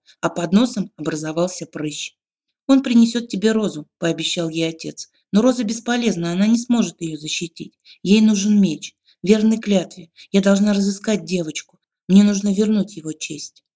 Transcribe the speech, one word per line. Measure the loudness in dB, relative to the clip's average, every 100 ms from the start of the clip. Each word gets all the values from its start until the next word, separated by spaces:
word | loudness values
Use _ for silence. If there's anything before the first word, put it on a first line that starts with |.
| _ -8
а | -6
под | -4 0
носом | 2 2 -2 -8 -8
образовался | -8 -6 -6 -4 -4 -4 -12
прыщ. | -8 -8 -8 -12 _ _ _ _ _ 2
«Он | 2
принесёт | 4 4 4 2 -6
тебе | -2 0
розу», | 2 -2 -6 -14 -6
пообещал | -4 -2 -4 -4 -4
ей | -2 -4
отец. | -6 -12 -14 -18 _ _
«Но | 2
роза | 2 2
бесполезна, | -2 -6 -4 -2 0 -2 -2
она | 0 2
не | 2
сможет | 2 0 0 -4
её | -10 -10
защитить. | -8 -8 -8 -12 -18 _ _ -8
Ей | 2 4
нужен | 4 2 2 4
меч. | 2 0 -10 _ _ _
Верный | 2 2 2 0
клятве. | 0 -2 -2 -12 -20 _ -4
Я | 0
должна | 2 2 2
разыскать | 0 -2 -4 -4 -4
девочку. | -2 -6 -6 -10 -14 _ _ _ 4
Мне | 6
нужно | 6 2 -2
вернуть | 0 2 0 -2 -6
его | -12
честь». | -10 -10 -12 -16 _ _